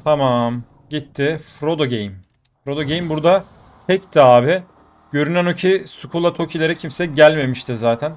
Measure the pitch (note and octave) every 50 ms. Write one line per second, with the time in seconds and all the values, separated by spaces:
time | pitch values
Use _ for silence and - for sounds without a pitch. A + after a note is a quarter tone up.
0 | _ D3+ D3+ C#3+ C#3 C3 B2 A#2+ A#2+ A#2+ A#2+ A#2+ A#2+ _ _ _ _ _ D3 D3+
1 | D3 - _ - C#3 C#3+ D#3+ D#3 D#3 - - - D3 D3 E3 D#3 D3+ C3 A#2+ A2+
2 | G#2 G2+ F#2+ F#2+ F#2 _ _ _ _ _ _ _ _ C#3 C#3 D3 D#3 C3+ D3+ E3+
3 | F3+ E3 D#3 D3+ D3+ E3+ F3+ G3 F3+ - - - _ - - _ _ - F#3 F#3+
4 | F#3 - - D#3+ C#3 B2+ B2 B2 A#2+ B2 E3+ F#3 F3+ - _ _ _ _ _ _
5 | _ _ - C#3+ D3 D3 E3+ F3+ F3 F3 E3+ F3 - F#3 F#3+ F#3+ G3 - - -
6 | - - - E3+ E3+ F3 E3+ - E3+ D#3+ - E3+ D#3 D#3+ E3+ E3 - D#3+ C3 -
7 | F3 E3+ D3 C#3 D3+ D3+ D#3 D#3 C#3 B2+ B2+ A#2+ - - B2 A2 A2 A#2 A#2 A#2
8 | C#3+ D3+ D#3+